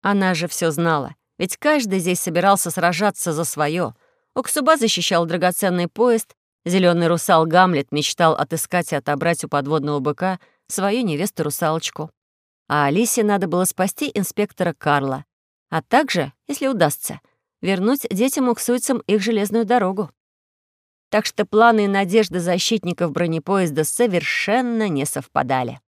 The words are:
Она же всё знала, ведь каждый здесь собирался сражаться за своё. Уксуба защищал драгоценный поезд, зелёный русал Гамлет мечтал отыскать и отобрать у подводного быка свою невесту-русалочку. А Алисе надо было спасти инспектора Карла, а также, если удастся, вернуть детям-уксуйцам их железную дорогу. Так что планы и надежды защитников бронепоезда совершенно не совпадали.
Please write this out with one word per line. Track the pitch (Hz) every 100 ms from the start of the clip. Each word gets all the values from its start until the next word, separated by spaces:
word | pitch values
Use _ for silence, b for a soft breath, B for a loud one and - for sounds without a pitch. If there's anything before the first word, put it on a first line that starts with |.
Она | 196 202 190
же | 175 170
всё | - 170
знала, | 151 170 156 131 - _ _
ведь | 185 -
каждый | 294 302 226 190
здесь | 170 180
собирался | - 165 190 196 175
сражаться | 165 170 165 208 - -
за | 147
своё. | 165 - 147 165 151 113 _ _ _
Уксуба | - 254 302 285 320
защищал | 226 - 165 175
драгоценный | 170 170 180 180 196 180 175
поезд, | - 240 226 - _ _ _ -
зелёный | 185 180 175 170
русал | 170 - 170 160
Гамлет | 170 185 165 -
мечтал | 147 147 - 170
отыскать | 156 143 160 - 180 170
и | 147
отобрать | - 143 170 170
у | -
подводного | 143 139 156 143 147
быка | 135 147 185 185 b b _
свою | - 196 226
невесту-русалочку. | 226 147 196 - 147 143 160 160 - - 160 _ _ _ _ _ _
А | 147
Алисе | 143 160 226 -
надо | 208 202 185
было | 170
спасти | 185 - 190 - 294
инспектора | - 185 - 208 - 175
Карла, | - - 147 135 135 - _ _ _ _
а | 160
также, | - 254 294 180 139 _ _
если | 285 269
удастся, | 240 156 - - - _ _ _ _
вернуть | 180 190 202 277 -
детям-уксуйцам | 185 254 294 254 226 - 247 - 254 -
их | 208
железную | 196 220 202 214
дорогу. | 214 240 185 190 208 _ _ _ _ _ _ _ _ _ _
Так | 208 214
что | - 208
планы | 214 233 226
и | 202
надежды | 196 196 214 208 175
защитников | 170 180 - 226 175 175 175
бронепоезда | 139 175 160 165 196 180 147
совершенно | 156 - 240 180 151 - - 226 247 233 214
не | 147
совпадали. | 135 - - 143 131 131 123 127